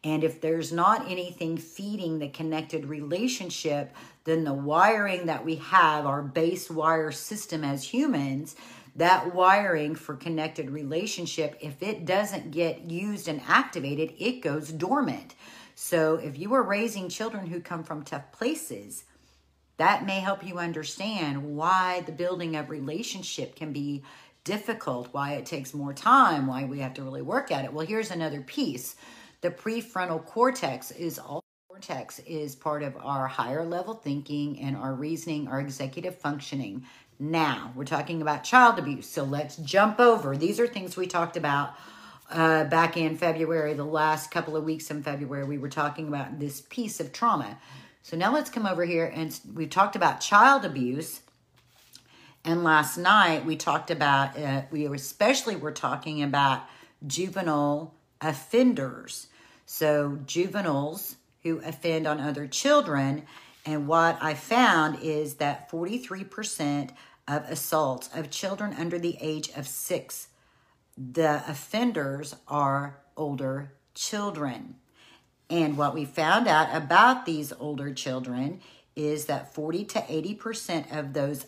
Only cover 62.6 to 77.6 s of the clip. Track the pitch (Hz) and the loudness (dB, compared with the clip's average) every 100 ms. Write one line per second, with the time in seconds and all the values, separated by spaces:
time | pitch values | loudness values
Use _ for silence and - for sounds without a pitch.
62.6 | 180 196 - 139 135 147 - - - - | 6 6 6 2 2 0 -6 -20 -20 -12
63.6 | - 151 143 165 170 170 156 147 - 233 | -4 -2 4 6 6 4 -2 -4 2 6
64.6 | 240 170 156 143 160 151 151 139 143 143 | 6 6 4 0 -2 -2 -2 -2 -2 -2
65.6 | - 165 175 240 - 190 196 - 214 - | -6 -6 -4 -4 -6 -10 -10 -8 -8 -2
66.6 | 147 143 135 - - _ - 147 151 143 | -2 0 -4 -10 -20 _ -4 -4 -4 -6
67.6 | - 156 143 127 - 156 147 - 190 196 | 0 2 2 0 -6 -8 -8 -6 -4 -4
68.6 | 208 - 170 170 170 170 156 151 147 - | -6 -4 -4 -2 -2 -4 -4 -4 -6 -10
69.6 | 135 - - 175 - - - _ _ _ | -8 -8 -4 -4 -4 -14 -14 _ _ _
70.6 | _ _ _ - 127 131 156 147 143 139 | _ _ _ -14 -6 2 2 2 -2 -10
71.6 | - 214 247 185 139 139 147 - - 147 | -6 0 0 0 -2 -4 -8 -14 -4 0
72.6 | 139 139 143 139 _ - 151 135 135 135 | 2 0 -2 -12 _ -6 -4 -2 -4 -4
73.6 | 139 - _ - - 208 202 156 143 117 | -8 -18 _ -8 -6 -4 -4 -4 -6 -6
74.6 | - - _ _ - - _ _ _ 170 | -12 -18 _ _ -20 -20 _ _ _ 2
75.6 | 156 143 143 156 139 - 160 202 240 156 | 2 2 0 0 -4 0 4 4 6 6
76.6 | 156 156 143 175 233 254 175 156 147 - | 6 0 4 8 8 6 0 -4 -4 -8